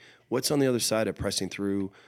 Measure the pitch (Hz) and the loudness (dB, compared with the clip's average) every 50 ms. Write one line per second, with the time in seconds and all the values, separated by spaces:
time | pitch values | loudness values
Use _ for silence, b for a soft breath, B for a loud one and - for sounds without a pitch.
0 | B B B B B - 110 131 - - 151 143 139 131 123 113 - - 110 110 | B B B B B -4 -2 0 0 2 2 4 4 4 2 2 0 0 2 2
1 | 110 98 - - - 101 - - 95 92 - - 101 101 98 101 98 95 b b | 0 0 -2 -2 -4 -2 -2 -2 -4 -4 -4 -4 -2 0 0 0 -2 -4 b b
2 | b | b